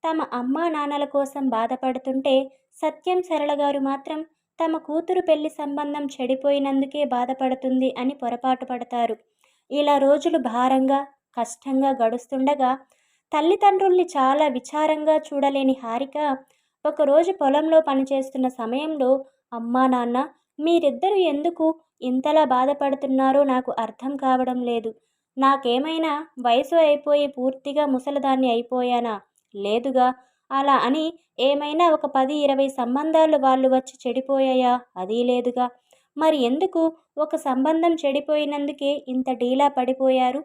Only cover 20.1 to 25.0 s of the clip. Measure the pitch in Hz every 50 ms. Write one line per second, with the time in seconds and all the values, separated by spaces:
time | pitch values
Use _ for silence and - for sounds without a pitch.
20.1 | 240 247 277 - _ _ _ _ _ - 294 330 339 339 330 285 247 233 349 381
21.1 | 415 392 370 320 285 285 302 339 339 - 320 320 320 320 _ _ _ _ 220 254
22.1 | 254 262 262 302 302 311 302 277 262 247 254 269 285 285 285 277 269 269 277 262
23.1 | 262 262 269 269 269 277 285 277 254 254 254 - - - 226 220 220 _ 240 269
24.1 | 285 269 277 262 262 254 254 247 254 247 247 240 240 233 214 226 220 _